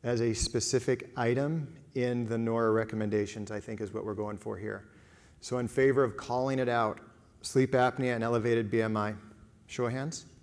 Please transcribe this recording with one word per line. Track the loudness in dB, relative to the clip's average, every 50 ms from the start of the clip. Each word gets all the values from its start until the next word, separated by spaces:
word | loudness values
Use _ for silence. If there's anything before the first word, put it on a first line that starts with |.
| 0
as | 0 0 2
a | 2 0 0
specific | 0 -2 0 0 -2 0 2 0 0 2 2 0 0 -2 -12 -6 -2
item | 0 2 2 2 0 0 -2 -4 -4 -6 -10 -18 -20 -8 -4
in | -2 0 0 0 -2 -2 -2
the | -2 -2
nora | 0 0 2 2 4 4
recommendations, | 4 4 2 0 -2 -2 -2 0 2 0 0 0 -4 -10 -10 -8
I | -8 -10
think | -8 -8 -8 -8
is | -8 -6
what | -6 -8 -6
we're | -6 -6
going | -6 -6 -6 -8 -8
for | -8 -8 -8
here. | -8 -6 -8 -8 -8 -12 -16 -20 -20 -20 -20 -20 -20 -20 -20 -20 -18
So | -8 -4 -4 -2
in | -2 -2
favor | 2 4 6 6 6 6 4
of | 2 0
calling | -6 -8 -4 -2 0 0 0 0 0
it | 0 2
out, | 2 2 2 2 0 -4 -12 -20 -20 -20 -20 -20 _ -14
sleep | -12 0 2 2 4 4
apnea | 4 4 4 4 2 0 -2 -2 0
and | 0 0
elevated | 0 2 2 2 2 2 2 2 2
B | 0 0 2
M | 2 0
I, | 0 0 -2 -4 -8 -12 -20 -20 -20 -20 -20 -20 -20 -20
show | -12 -4 -2 -2 -2
of | -2
hands. | -4 -4 -6 -8 -10 -14 -16 -20 -20